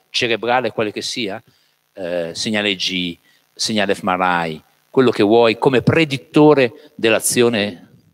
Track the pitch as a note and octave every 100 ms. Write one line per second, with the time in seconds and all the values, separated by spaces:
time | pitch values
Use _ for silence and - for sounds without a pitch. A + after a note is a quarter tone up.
0 | _ - A#2+ A2+ A2+ B2 A#2 - G#2+ G#2+
1 | - - G#2 G#2+ _ _ _ _ _ -
2 | F2+ F2 E2 E2 A#2+ G#2+ G#2 F#2+ - F#2+
3 | F2 E2 _ _ _ - - A2 G2 F#2+
4 | F#2 F2+ F#2 F2 E2 D#2 _ _ _ -
5 | B2 - G#2 A#2 A#2 G#2+ C#3+ B2+ - D3+
6 | D#3+ C3+ - D#3+ D3+ C#3+ B2 - - -
7 | A2+ G#2+ - B2 A#2+ A#2 G2+ - - _
8 | _